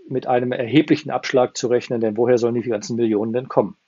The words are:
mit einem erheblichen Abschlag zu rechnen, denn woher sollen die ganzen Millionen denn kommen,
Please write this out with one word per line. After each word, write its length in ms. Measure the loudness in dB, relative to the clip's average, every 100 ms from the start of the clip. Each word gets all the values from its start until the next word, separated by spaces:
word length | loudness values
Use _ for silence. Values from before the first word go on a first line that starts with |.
| -8
mit 200 | -6 0
einem 240 | 0 0
erheblichen 580 | -2 0 2 4 0 0
Abschlag 460 | -6 0 0 0 -2
zu 100 | -2
rechnen, 340 | 0 0 -2
denn 160 | -2 0
woher 220 | 2 4
sollen 160 | 2
die 80 | 0
ganzen 320 | -2 -4 -4
Millionen 380 | -2 0 0 0
denn 160 | -4 0
kommen, 280 | 0 0 -4